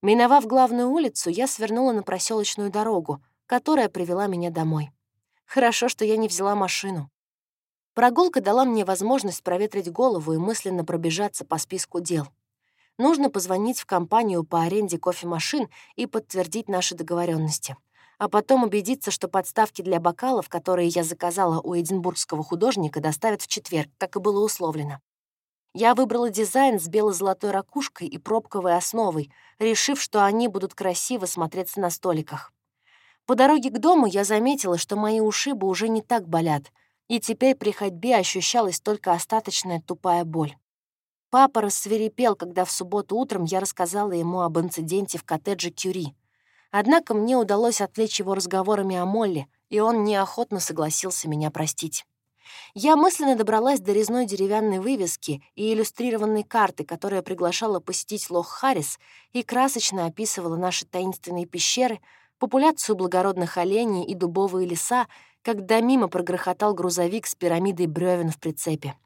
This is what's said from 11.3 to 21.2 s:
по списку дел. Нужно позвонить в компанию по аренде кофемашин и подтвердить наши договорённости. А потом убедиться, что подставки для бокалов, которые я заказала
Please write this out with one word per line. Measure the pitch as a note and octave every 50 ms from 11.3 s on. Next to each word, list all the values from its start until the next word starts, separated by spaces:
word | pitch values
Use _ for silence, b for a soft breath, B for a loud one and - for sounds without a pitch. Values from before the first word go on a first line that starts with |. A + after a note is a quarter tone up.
| - - F3
по | _ -
списку | E3 - _ - F#3 - - - F3
дел. | E3+ D#3 F3 D#3+ C#3+ C3+ _ _ _ _ _ _ _ _ _ _ _ _ _ _
Нужно | A#3 D4 E4+ D4 F#3+ F3+
позвонить | F3+ G3+ F3+ F3+ F#3 F#3 G#3 A3+ B3+ -
в | -
компанию | _ - F3+ F3 E3 - A3+ A#3 G#3+ F#3 F3 E3
по | - - E3+ E3
аренде | E3+ F#3 G#3 G#3+ F#3+ E3 E3
кофемашин | - F3+ F3+ - - F3 F3 D#3+ D#3+ - - D4+ A#3 - B B B B B
и | - A#3
подтвердить | - - A3+ G#3+ _ - F#3+ F#3 E3 D#3+ A3 A3+ -
наши | G3 F3+ F3+ - -
договорённости. | E3 E3+ D#3+ F3 E3+ F3 F3 E3 D#3+ D#3+ D#3 D3+ - - - C#3 - _ b b b b b b b
А | G#3 G3+
потом | - G#3 G#3+ - C4+ C4 B3
убедиться, | G#3+ F#3 G#3 F#3+ F#3 B3+ C4+ - -
что | G3 - - F#3
подставки | - F#3+ F#3 - - - G#3+ G#3+ _ - F3+
для | F3+ F#3 E3+
бокалов, | E3+ F3 E3+ - - B3+ C4+ A3 F3 -
которые | - F3 - - F#3 F3+ F3 E3+
я | E3+ F3 E3
заказала | D#3+ E3+ -